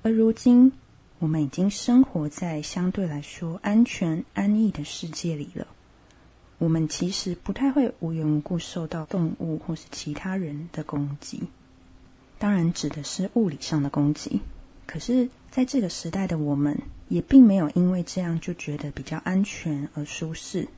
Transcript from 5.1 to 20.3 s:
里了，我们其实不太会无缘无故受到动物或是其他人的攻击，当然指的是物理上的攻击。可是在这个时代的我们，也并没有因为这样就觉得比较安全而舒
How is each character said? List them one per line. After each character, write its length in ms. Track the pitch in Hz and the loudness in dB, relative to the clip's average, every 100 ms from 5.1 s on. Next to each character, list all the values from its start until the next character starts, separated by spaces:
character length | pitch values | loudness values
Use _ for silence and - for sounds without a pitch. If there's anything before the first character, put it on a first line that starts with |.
| 156 170 151 | -6 -6 -6
里 140 | 143 - | -8 -10
了， 120 | - - _ _ _ - - _ - _ | -14 -16 _ _ _ -20 -20 _ -20 _
我 100 | 165 | 0
们 200 | 160 156 | 2 0
其 220 | - 180 | -2 -4
实 260 | - 185 170 | -4 -6 -8
不 180 | - | -8
太 180 | 190 269 | -2 0
会 220 | 269 247 - | 2 0 -2
无 120 | 165 | -6
缘 160 | 165 151 | -2 0
无 120 | 151 | 0
故 180 | - 170 | 0 -6
受 260 | - 180 160 | -6 -8 -6
到 200 | 170 156 | -8 -4
动 300 | 190 165 - | -2 -2 -2
物 180 | 170 156 | -6 -6
或 180 | - 160 | -6 -8
是 100 | - | -10
其 220 | - - | -12 -10
他 220 | 147 185 190 | -8 -6 -6
人 340 | 165 147 170 | -6 -8 -10
的 120 | - | -10
攻 340 | 156 147 143 143 | -6 -6 -6 -8
击， 220 | - - 175 - _ - - - - - - - | -12 -12 -12 -16 _ -20 -20 -20 -20 -20 -20 -6
当 140 | 208 | 0
然 200 | 196 165 | 2 0
指 160 | - 147 | -2 -6
的 140 | 147 | -6
是 260 | 143 - 185 | -10 -6 -2
物 160 | 240 202 | 0 0
理 80 | 143 | -2
上 220 | - 156 | -2 -2
的 80 | 143 | 0
攻 240 | - 147 | 0 0
击。 280 | 151 - 202 - - - - - | 0 -4 -6 -6 -14 -20 -20 -14
可 140 | 156 | -10
是 300 | - 254 247 - - | 0 0 0 -4 -8
在 140 | - | -2
这 160 | 254 277 | 0 0
个 100 | 185 | -2
时 220 | - 170 | -4 -6
代 160 | 190 185 | -4 -2
的 100 | 160 | -2
我 180 | 147 143 | 0 0
们， 220 | 147 147 - - - | 0 -2 -8 -16 -4
也 140 | 175 | -4
并 220 | - 269 | 8 10
没 120 | 233 196 | 10 8
有 140 | 151 | 2
因 200 | 175 180 | 2 2
为 120 | 185 | 2
这 180 | 170 - | -2 -4
样 180 | 175 165 | -4 -4
就 140 | - | -6
觉 240 | 170 - 147 | -8 -8 -8
得 140 | 147 | -8
比 100 | - | -10
较 160 | 135 160 | -8 -8
安 260 | - 185 | -2 0
全 440 | 202 - 170 147 147 | 0 -4 -4 -4 -6
而 100 | - 147 | -8 -8
舒 280 | - 160 | -8 -8